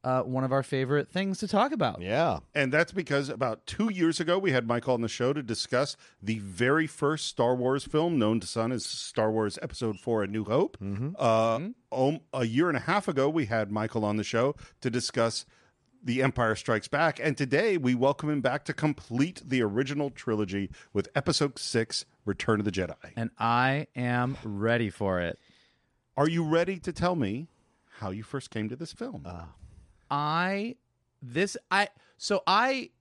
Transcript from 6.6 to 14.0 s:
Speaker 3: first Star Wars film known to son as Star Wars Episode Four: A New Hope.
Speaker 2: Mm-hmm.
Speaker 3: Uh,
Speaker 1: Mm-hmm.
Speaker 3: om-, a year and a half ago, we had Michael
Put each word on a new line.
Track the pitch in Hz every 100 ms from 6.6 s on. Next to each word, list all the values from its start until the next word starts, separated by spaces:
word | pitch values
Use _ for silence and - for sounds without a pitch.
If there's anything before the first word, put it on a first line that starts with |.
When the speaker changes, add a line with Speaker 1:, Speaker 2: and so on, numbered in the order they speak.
| 123 151 156
Speaker 3:
first | - 147 156 -
Star | - 120 127
Wars | 127 139 -
film | 151 170 160
known | 107 113
to | -
son | 117 113
as | 127 -
Star | - - - 107
Wars | 110 107 -
Episode | - - 113 101
Four: | - 113
A | 98
New | 107
Hope. | 101 120 196 -
Speaker 2:
Mm-hmm. | 98 101 135 190
Speaker 3:
Uh, | 131 113 113 113
Speaker 1:
Mm-hmm. | 185 247 _
Speaker 3:
om-, | 127 131 156 _
a | 127 120
year | 117 175
and | 139
a |
half | 110 196 196
ago, | 139 135
we | 160 117
had | 113 101
Michael | 104 107 113